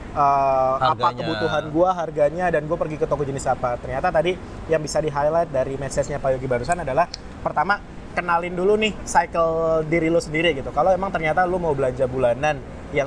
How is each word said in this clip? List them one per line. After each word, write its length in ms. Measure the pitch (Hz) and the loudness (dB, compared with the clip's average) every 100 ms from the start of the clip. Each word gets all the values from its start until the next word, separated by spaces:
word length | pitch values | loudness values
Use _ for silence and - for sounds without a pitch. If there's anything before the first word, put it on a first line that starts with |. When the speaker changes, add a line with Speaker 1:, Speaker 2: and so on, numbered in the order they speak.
| - | -6
Speaker 1:
eh, 600 | - 143 139 135 135 131 131 | 2 4 4 4 2 2 2
apa 160 | 131 120 | 2 2
Speaker 2:
Harganya. 240 | 135 123 | 0 -2
Speaker 1:
kebutuhan 400 | 165 160 160 151 151 | -4 -2 -2 -2 0
gua, 180 | 151 180 180 | 2 2 2
harganya, 500 | 160 156 147 165 180 | -2 2 2 2 0
dan 160 | 160 151 | 0 0
gua 80 | 170 | -2
pergi 240 | 160 151 | -2 -2
ke 80 | 151 | -2
toko 160 | 143 | 0
jenis 240 | 135 135 135 | -2 -2 -2
apa. 320 | 127 123 120 | 0 0 -2
Ternyata 320 | 127 131 180 | -4 -2 2
tadi 240 | 165 165 185 - - - | 2 2 -2 -6 -12 0
yang 160 | 160 | 0
bisa 160 | 151 156 | 0 -2
di-highlight 480 | 151 143 147 165 170 | 0 0 2 2 0
dari 320 | 135 131 135 | 0 -2 -4
message-nya 400 | 135 147 139 139 | -4 -2 -2 -2
Pak 160 | 135 131 | 0 0
Yogi 120 | 131 | 0
barusan 320 | 120 123 180 | -2 0 -2
adalah, 240 | 143 127 175 - - - | 0 0 0 -4 -14 -8
pertama, 400 | 165 151 165 202 - - - | -4 -2 0 -2 -4 -14 -8
kenalin 440 | - 175 170 175 180 | -4 0 0 0 0
dulu 160 | 190 214 | 2 4
nih 160 | 214 - - | 2 -2 0
cycle 800 | 175 170 175 165 160 165 160 156 | 0 2 2 2 2 2 0 2
diri 240 | 170 160 | 2 2
lu 80 | 170 | 2
sendiri 320 | 165 156 170 139 | 0 0 0 0
gitu. 160 | 123 | -2
Kalau 160 | 131 175 | 2 2
emang 240 | 180 196 | 2 0
ternyata 320 | 180 160 156 180 | -2 0 2 2
lu 160 | 180 | 0
mau 160 | 165 139 | 0 0
belanja 320 | 135 127 131 | 0 0 0
bulanan 480 | 127 123 120 151 143 - - - | 2 2 2 0 -2 -6 -12 -6
yang 160 | 143 | -4